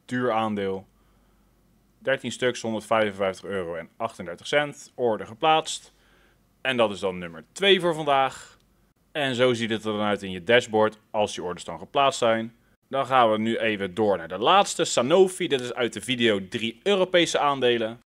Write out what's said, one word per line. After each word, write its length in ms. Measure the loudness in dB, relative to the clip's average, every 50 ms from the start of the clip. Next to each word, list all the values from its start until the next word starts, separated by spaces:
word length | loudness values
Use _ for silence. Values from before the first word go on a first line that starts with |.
| _
duur 260 | -8 -6 -2 -2 0
aandeel. 560 | 0 0 0 0 -2 -2 -2 -4 -4 -6 -10 _ _ _ _ _ _ _ _ _ _ _ _ _ _ _ _ _ _ _ _ _ _ _
Dertien 320 | -2 -2 -2 -2 -2 -8
stuks, 300 | -6 -2 -2 -2 -2 -2
honderdvijfenvijftig 840 | -6 -4 -6 -6 -2 0 2 2 2 2 0 -2 -2 -2 -2 -4 -8
euro 300 | -6 -6 -6 -4 -6 -6
en 140 | -8 -10 -12 _
achtendertig 500 | _ -8 -8 -6 -8 -12 -12 -12 -12 -6
cent. 440 | 0 0 0 0 0 -6 -14 -20 -20 _
Orde 300 | -2 0 0 0 0 -4
geplaatst. 680 | -12 -8 -2 2 4 4 2 2 -2 -10 -12 -14 -20 _ _ _ _ _ _ _ _ _ _ _ _ _ _
En 160 | _ -4 2
dat 140 | 2 2 2
is 80 | 0 -2
dan 180 | -4 -4 -4
nummer 260 | -4 -10 -12 -14 -16 -20 _
twee 280 | _ -2 2 4 4 4
voor 140 | 2 0 -2
vandaag. 640 | -2 0 2 2 2 2 0 -2 -8 -18 -20 -20 _ _ _ _ _ _ _ _ _ _ _
En 240 | _ -4 -4 -2 2
zo 180 | 2 2 2 2
ziet 160 | 0 -2 -4
het 160 | -4 -4 -4
er 60 | -4
dan 100 | -4 -2
uit 220 | 0 -2 -2 -2 -4
in 80 | -8
je 120 | -10 -8 0
dashboard 560 | 2 4 4 4 2 2 2 2 2 0 _ _ _
als 240 | -2 -2 -2 -2 -4
je 80 | -8 -8
orders 200 | -8 -8 -10 -10
dan 160 | -12 -12 -12
geplaatst 400 | -14 -4 0 2 2 2 2 2
zijn. 360 | 2 2 2 0 -2 -8 -12 _ _ _ _ _ _ _
Dan 160 | -4 -4 -2
gaan 260 | 2 4 4 6 6
we 60 | 4
nu 200 | 2 2 0 0
even 360 | 0 0 -2 -2 -2 -4 -6 -2
door 240 | 0 2 2 2
naar 100 | 0 -2
de 100 | -8 -6
laatste, 460 | -2 2 4 4 4 4 2 -2 -4 -4
Sanofi. 640 | 0 0 0 2 4 6 6 6 4 2 -4 -4
Dit 140 | -2 -2 -2
is 120 | -4 -6 -4
uit 200 | -4 -4 -4 -4
de 80 | -6
video 460 | -6 -6 -2 2 4 4 4 2 -2
drie 320 | -6 -6 -6 -6 -6 -8 -4 _
Europese 560 | 0 2 2 2 2 4 2 2 4 2 0
aandelen. 600 | 2 2 0 2 2 2 4 2 0 -4 -6 -10 _ _ _